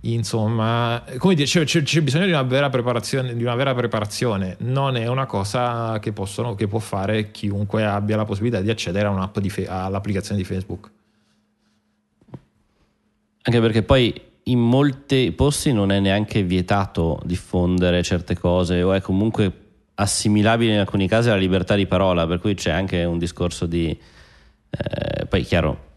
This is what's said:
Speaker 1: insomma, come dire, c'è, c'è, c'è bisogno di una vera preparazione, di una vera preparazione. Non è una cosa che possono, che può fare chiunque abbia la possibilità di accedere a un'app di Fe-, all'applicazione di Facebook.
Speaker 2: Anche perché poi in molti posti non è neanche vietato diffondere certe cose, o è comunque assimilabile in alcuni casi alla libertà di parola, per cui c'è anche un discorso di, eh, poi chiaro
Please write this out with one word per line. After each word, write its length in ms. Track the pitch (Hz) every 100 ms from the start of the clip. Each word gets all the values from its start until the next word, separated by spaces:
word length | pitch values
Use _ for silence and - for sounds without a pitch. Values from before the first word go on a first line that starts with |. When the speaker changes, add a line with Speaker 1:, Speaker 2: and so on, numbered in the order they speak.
| 117
Speaker 1:
insomma, 920 | 117 107 113 107 113 110 117 117 117 - 127
come 160 | 185
dire, 140 | 180 139
c'è, 160 | 175
c'è, 180 | 151 170
c'è 200 | 143 151
bisogno 240 | 147 139 196
di 60 |
una 120 | 160
vera 260 | 131 131 143
preparazione, 640 | 131 120 117 - 139 127 120
di 60 |
una 140 | 120 120
vera 180 | 139
preparazione. 800 | 123 120 110 104 - 127 98 95 87
Non 380 | 113 131 139 123
è 100 | 113
una 180 | 127 131
cosa 720 | 101 98 131 123 117 113 107
che 120 | 107
possono, 420 | 104 98 - 120
che 140 | 98 107
può 100 | 110
fare 540 | - 98 98 107 104
chiunque 520 | - 101 101 101 110 107
abbia 300 | 101 104 107
la 100 | 107
possibilità 360 | 98 117 113
di 80 | 98
accedere 380 | 107 - 95 104
a 20 |
un'app 300 | 95 95 104
di 100 | 98
Fe-, 180 | - 95
all'applicazione 720 | 95 92 98 101 95 - 104
di 60 | 90
Facebook. 460 | 95 95 98 - _ _ _ _ _ _ _ _ _ _ _ _ _ _ - _ _ _ _ _ _ _ _ _ _
Speaker 2:
Anche 180 | - 117
perché 220 | 113 110
poi 320 | 98 135 117 - - _
in 160 | - 123
molti 720 | 117 127 143 135 - 135 123
posti 420 | 85 135 147 -
non 180 | 113 98
è 80 | 98
neanche 440 | 98 98 104 110
vietato 760 | 92 92 87 101 95 - 82 - -
diffondere 800 | 90 - 92 90 90 90 87
certe 340 | 87 87 82 87
cose, 460 | 87 90 87 90
o 100 | 90
è 80 | 95
comunque 500 | 95 95 110 110 101 - - _ _ -
assimilabile 800 | 101 - 107 104 104 113 117
in 60 | 107
alcuni 280 | 98 101 92
casi 220 | 110 117
alla 100 | 101
libertà 340 | 95 92 90
di 140 | 101 95
parola, 400 | 92 95 87 82
per 120 | 87
cui 140 | 107
c'è 160 | 95 -
anche 340 | 80 95 90 87
un 120 | 85
discorso 480 | 85 - 87 - 87
di, 240 | 85 82
eh, 1400 | - - - - - _ _ _ - - - - - -
poi 180 | 98
chiaro 400 | - 87 78 65 -